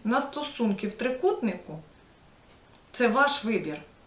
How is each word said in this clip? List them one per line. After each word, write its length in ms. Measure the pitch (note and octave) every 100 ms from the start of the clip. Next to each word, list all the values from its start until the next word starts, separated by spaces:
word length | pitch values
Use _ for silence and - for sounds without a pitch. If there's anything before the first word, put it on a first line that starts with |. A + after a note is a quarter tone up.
на 160 | G#3+ C4+
стосунки 680 | C#4 D4 D4 - A3 G3 G3+
в 60 |
трикутнику, 840 | - B3+ B3+ F4+ G#4+ A3 - - D#3 - - - - - - - - - - -
це 160 | - A#3
ваш 360 | B3 C#4 -
вибір, 360 | G#3+ F#3 D#3 - - -